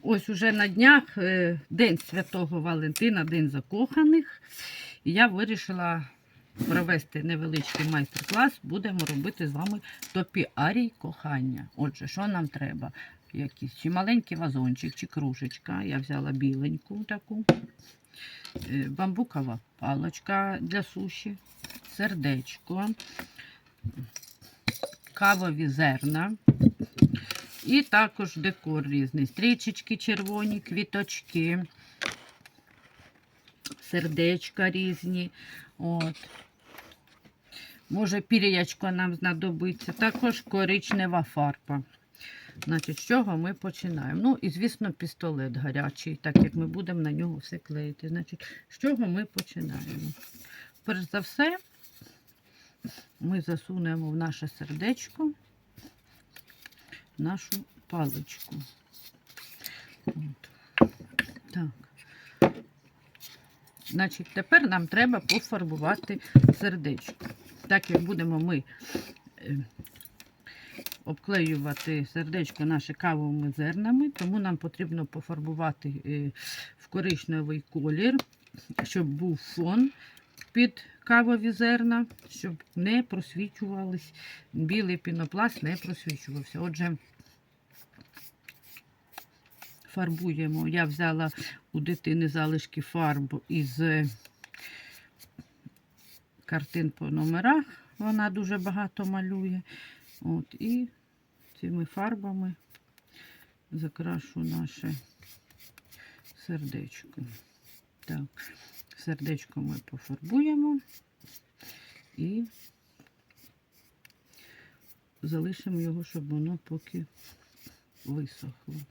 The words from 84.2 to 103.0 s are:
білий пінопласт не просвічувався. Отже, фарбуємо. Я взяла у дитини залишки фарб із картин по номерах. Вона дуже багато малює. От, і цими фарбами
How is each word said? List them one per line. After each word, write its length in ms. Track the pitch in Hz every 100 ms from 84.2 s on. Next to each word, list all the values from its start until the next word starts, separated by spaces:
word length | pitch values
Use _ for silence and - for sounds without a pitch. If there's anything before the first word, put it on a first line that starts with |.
| - - -
білий 440 | - 160 208 190 180
пінопласт 640 | - 165 156 190 233 -
не 140 | 151 175
просвічувався. 840 | 175 170 160 143 - 143 135 170
Отже, 360 | 170 156 175 156 _ _ - _ _ _ _ - - - - - - _ - - - - _ _ _ - - _ _ - - - -
фарбуємо. 720 | - 175 165 175 156 156 156 160
Я 160 | 170
взяла 460 | 160 147 170 160 160 - - - _
у 80 | 156
дитини 480 | 151 175 - 160 160
залишки 520 | 156 156 156 - -
фарб 640 | - 170 156 143 139 147 _
із 320 | 165 143 127 165 156 147 110 - _ - - - - - - - _ - - - _ - _ _ _ - - _ _
картин 460 | - 160 139 170 160
по 200 | - 156
номерах. 540 | 151 156 170 220 302 285 - - -
Вона 320 | 214 214 208
дуже 280 | 190 185 202
багато 460 | 185 190 196 -
малює. 580 | 190 190 190 190 190 185 - - - - - -
От, 340 | 160 165 143 -
і 300 | 226 247 240 _ _ _ _ _ - -
цими 240 | 175 175
фарбами 720 | 165 - 208 220 196 190 185 175 _ - _ _